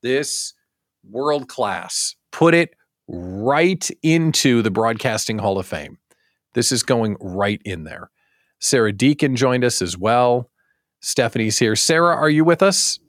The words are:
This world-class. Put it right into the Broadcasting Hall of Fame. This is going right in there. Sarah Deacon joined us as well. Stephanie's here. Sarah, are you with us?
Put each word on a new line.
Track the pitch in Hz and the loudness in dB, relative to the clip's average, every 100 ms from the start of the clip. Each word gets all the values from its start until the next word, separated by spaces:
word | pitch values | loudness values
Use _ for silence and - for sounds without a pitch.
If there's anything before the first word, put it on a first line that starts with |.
This | 120 135 147 - - _ _ _ _ _ 95 | 0 -2 -2 -6 -10 _ _ _ _ _ _
world-class. | 110 143 147 127 - 110 87 87 - - - _ | -6 -2 -2 -4 -4 -4 -4 -8 -6 -8 -10 _
Put | - 165 170 | 2 4 4
it | 165 _ _ _ - | 2 _ _ _ -16
right | 87 90 95 113 147 175 190 - - | -12 -10 -4 0 2 2 0 -6 -4
into | 160 165 160 - 135 120 | 0 2 2 2 2 4
the | 110 | 2
Broadcasting | 98 113 113 127 110 - 110 | 0 -2 -2 -4 -4 -4 -4
Hall | 101 98 | -2 -2
of | 92 | -4
Fame. | 80 73 - _ _ _ _ _ | -10 -12 -18 _ _ _ _ _
This | - 120 | -2 -2
is | 123 | -2
going | - 123 110 101 | 0 0 0 -4
right | 98 92 101 104 | -8 -4 -2 -2
in | - 87 | -6 -10
there. | 76 60 - _ _ _ _ _ | -10 -16 -18 _ _ _ _ _
Sarah | - 135 110 | -2 2 0
Deacon | 101 131 147 147 123 | 2 2 2 0 2
joined | 131 127 | 2 2
us | 123 - | 0 -2
as | 90 87 | -6 -4
well. | 101 120 123 123 123 _ _ _ _ _ | 0 2 4 0 -4 _ _ _ _ _
Stephanie's | - - 117 123 110 107 | -6 -2 -2 0 -2 2
here. | 117 107 | 2 2
Sarah, | - 160 170 160 | 2 2 2 2
are | 156 | 2
you | 151 | 4
with | 160 165 | 4 4
us? | 196 185 - - | 4 2 -2 -4